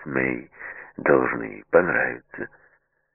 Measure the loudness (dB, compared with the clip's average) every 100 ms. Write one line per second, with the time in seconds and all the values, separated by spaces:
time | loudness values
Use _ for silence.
0 | -4 -2 -2 -2 -10 -16 -16 -14 -16 -2
1 | 4 4 4 -2 -8 -12 2 4 4 0
2 | -2 -6 -12 -12 -12 -14 _ _ _ _
3 | _